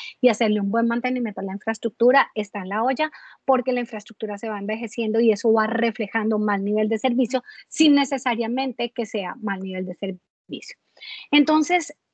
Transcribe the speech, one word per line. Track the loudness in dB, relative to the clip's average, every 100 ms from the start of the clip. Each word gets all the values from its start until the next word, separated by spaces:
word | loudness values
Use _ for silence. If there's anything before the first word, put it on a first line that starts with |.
| -18 2
y | 2
hacerle | 4 2 0
un | 0
buen | 0 0
mantenimiento | 0 -2 -4 -4 -6
a |
la | -8
infraestructura, | -6 -6 -4 -4 2 4 6 4 -2
está | -6 -8
en | -6
la | -2
olla, | 0 0 -4 -6 -20 -6
porque | 0 2 2
la | -2
infraestructura | -4 -10 -14 -10 -8 -6
se | -6
va | -6
envejeciendo | -6 -6 -6 -4 -2 4
y | 4
eso | 4 4
va | 4 2
reflejando | 0 0 -2 -4 -2 0 0
mal | 0 -2
nivel | 0 0 0
de | 0
servicio, | 0 0 0 -2 -6 -18 -8
sin | 2 4 4
necesariamente | 2 -2 -2 -2 -2 -2 -4 -4 -6
que | -4 -6
sea | -4 -6 -6
mal | -6 -6
nivel | -6 -6 -6
de | -6
servicio. | -8 -8 _ _ -14 -14 -14 -20 _ _ -18 -18 0
Entonces, | 2 4 2 2 0 -2 -14 _